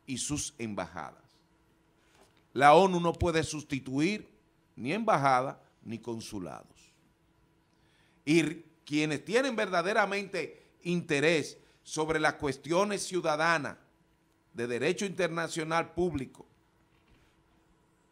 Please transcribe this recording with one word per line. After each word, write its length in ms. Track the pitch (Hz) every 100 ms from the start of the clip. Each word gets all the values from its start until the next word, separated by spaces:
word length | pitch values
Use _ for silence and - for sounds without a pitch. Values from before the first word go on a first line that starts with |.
| -
y 120 | 127
sus 340 | - 147 - -
embajadas. 640 | 117 98 87 82 67 - _ _ _ _ _ _ _ _ _ _ _ _ _
La 220 | 117 143 156
onu 260 | 190 175
no 100 | 170
puede 320 | - 175 160
sustituir 840 | 151 156 135 135 131 131 165 214 - _ _ _ _ -
ni 160 | 117
embajada 680 | 196 220 175 139 127 135 - _ _
ni 160 | 107 113
consulados. 960 | 117 113 110 104 85 57 - _ - _ _ _ _ _ _ _ _ _ _ _ _ _
Y 400 | - 165 156 165 - _ -
quienes 400 | 147 156 143 -
tienen 320 | 226 269 220
verdaderamente 1040 | 202 180 170 220 190 196 190 180 - - _ _
interés 760 | 170 175 170 143 151 165 127 - - _
sobre 380 | - 156 156 156
las 140 | 151 147
cuestiones 680 | 147 135 139 170 208 196
ciudadanas 720 | - 180 160 151 165 165 127 - _ _ _ _ _ _ _
de 140 | - 120
derecho 380 | 117 143 185 202
internacional 840 | 160 170 170 160 170 156 165 165
público 560 | - 175 147 127 - - _ _ _ _ _ _ _ _ _ _ _ _ _ _ _ _